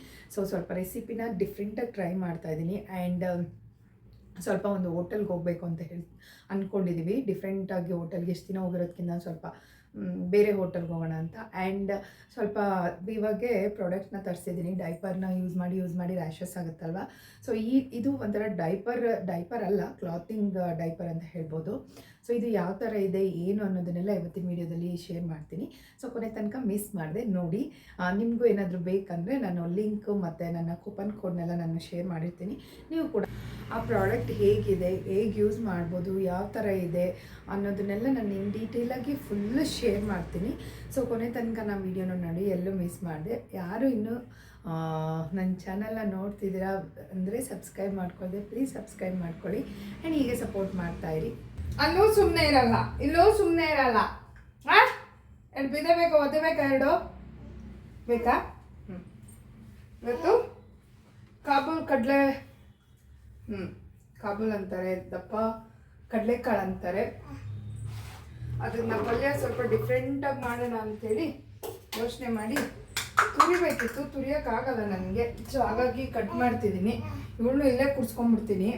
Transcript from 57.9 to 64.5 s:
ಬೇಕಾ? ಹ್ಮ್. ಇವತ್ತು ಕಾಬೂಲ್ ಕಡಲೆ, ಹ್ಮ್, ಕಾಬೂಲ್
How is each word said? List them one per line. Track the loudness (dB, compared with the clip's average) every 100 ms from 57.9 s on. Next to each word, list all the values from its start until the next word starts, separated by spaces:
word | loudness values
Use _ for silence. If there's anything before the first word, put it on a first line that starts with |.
| -10 -2
ಬೇಕಾ? | 2 4 2 0 -12 -20 -18 -14
ಹ್ಮ್. | -14 -14 -18 -20 -20 -20 -20 -20 -20 -20 -8
ಇವತ್ತು | -4 2 6 6 4 -8 -20 -20 -20 -20 -20 -20 -20 -8
ಕಾಬೂಲ್ | 2 4 4 0 2
ಕಡಲೆ, | 2 6 6 6 4 -6 -20 -20 -20 _ -20 -20 -20 -20 -16 -10
ಹ್ಮ್, | -8 -8 -10 -18 -20 -20 -8
ಕಾಬೂಲ್ | -4 0 0